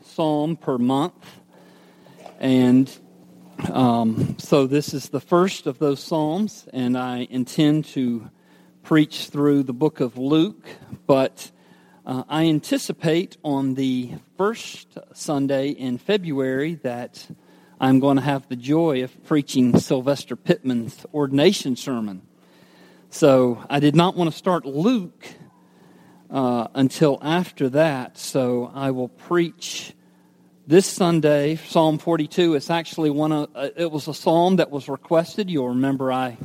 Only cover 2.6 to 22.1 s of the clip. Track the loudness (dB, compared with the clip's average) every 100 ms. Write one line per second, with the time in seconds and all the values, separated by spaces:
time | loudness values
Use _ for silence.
2.6 | 6 4 4 -4 -20 -20 -20 -20 -20 -12
3.6 | -6 0 2 2 0 0 -4 -4 0 2
4.6 | 2 0 -2 -8 -6 -8 0 2 2 -2
5.6 | -8 -2 -2 -2 -4 -2 0 -2 -4 -8
6.6 | -10 -4 -2 -2 -4 -6 -6 -6 -4 0
7.6 | 2 2 -2 -4 -4 -4 -8 _ _ _
8.6 | _ _ 2 2 2 -2 -8 0 2 2
9.6 | 0 -2 -2 -2 -6 -4 0 2 2 -4
10.6 | -20 -20 -20 -6 0 2 0 -4 -20 _
11.6 | _ _ _ _ -10 -8 -4 0 2 0
12.6 | 0 -4 -4 -4 0 0 -2 -6 -4 -2
13.6 | -2 -2 -2 -2 -6 -12 _ -4 -4 -4
14.6 | -12 -18 -18 -20 -20 -10 -4 -2 0 0
15.6 | -2 -4 -6 -6 -2 -2 -2 -2 -2 -2
16.6 | -4 -4 -8 -8 -12 -16 -20 -20 _ _
17.6 | _ -2 4 4 4 2 0 -2 -6 -8
18.6 | -2 0 2 0 -4 -8 -2 0 2 2
19.6 | 4 4 2 0 0 -2 -4 -4 -2 -2
20.6 | -2 -4 -4 -12 -8 -4 0 4 4 2
21.6 | -2 -6 -6 -6 -6